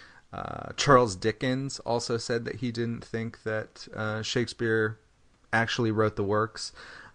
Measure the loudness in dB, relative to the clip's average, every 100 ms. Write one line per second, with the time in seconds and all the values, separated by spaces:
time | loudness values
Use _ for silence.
0 | -20 -20 -14 -10 -8 -8 -8 0 8 8
1 | 6 2 -2 0 -2 -2 -4 -6 -2 -2
2 | 0 -2 -2 -2 -4 -4 -4 -2 -4 -4
3 | -6 -6 -6 -6 -4 -4 -4 -12 -10 -4
4 | -2 -2 -2 0 -2 -2 2 4 2 -2
5 | _ _ _ _ _ 0 2 2 2 4
6 | 2 2 2 2 0 -4 -12 -14 -18 -18
7 | -18